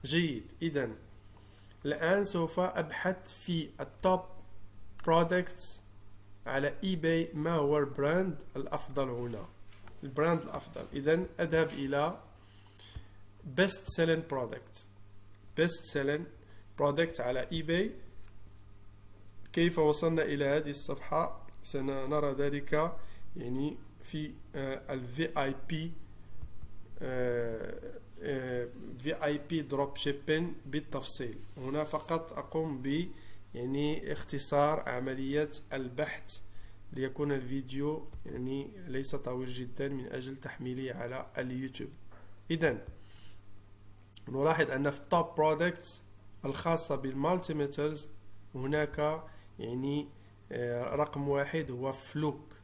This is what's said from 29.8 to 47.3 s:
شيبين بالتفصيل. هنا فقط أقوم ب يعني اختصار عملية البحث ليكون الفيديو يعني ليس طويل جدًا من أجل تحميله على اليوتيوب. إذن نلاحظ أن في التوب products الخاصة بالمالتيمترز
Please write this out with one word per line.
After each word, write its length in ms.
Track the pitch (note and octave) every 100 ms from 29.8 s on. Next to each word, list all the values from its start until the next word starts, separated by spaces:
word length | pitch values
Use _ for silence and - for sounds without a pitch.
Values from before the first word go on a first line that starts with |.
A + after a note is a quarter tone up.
| C#3 -
شيبين 580 | D3 C3+ - D#3 E3+ - C#3+
بالتفصيل. 720 | D3 D3+ C3+ C3 - C3 - - -
هنا 280 | C3 D3
فقط 480 | D3+ D#3 - E3 E3
أقوم 500 | - C#3 E3 D#3+ C3+
ب 260 | C3+ D3+ E3+ - - - -
يعني 580 | A#2 B2+ C#3 D3 D#3 -
اختصار 760 | D3 - C#3 - C#3+ D3 D#3 -
عملية 640 | B2 C3 C3 C3+ C#3+ D3+ - -
البحث 680 | C3+ B2+ B2 D3+ - - - - - - - -
ليكون 400 | - C3 - C#3+
الفيديو 760 | C#3 B2 C#3 B2+ C3+ D3 D#3 - - C3+
يعني 440 | C3 B2+ C#3 C#3 F#3+ F3
ليس 280 | C3 C3+
طويل 340 | C3+ - B2+ B2+
جدًا 400 | B2 B2 - C#3
من 180 | C3+ B2+
أجل 300 | C3 B2+ C3+
تحميله 580 | C3+ - B2+ B2+ C3
على 320 | - A#2+ C3 - B2+
اليوتيوب. 520 | B2+ B2+ C3 - - - - - - - -
إذن 300 | D#3+ D#3+ G#2+ - - - - - - - - - - - - - - -
نلاحظ 420 | C3 D3 E3 D3+
أن 200 | C3 C#3+
في 100 | C#3
التوب 340 | - E3+ -
products 680 | - D#3 D3+ F3 E3+ - - - - - -
الخاصة 520 | C3+ C3 E3+ D#3+ - C#3
بالمالتيمترز 1120 | C3 C3 D3+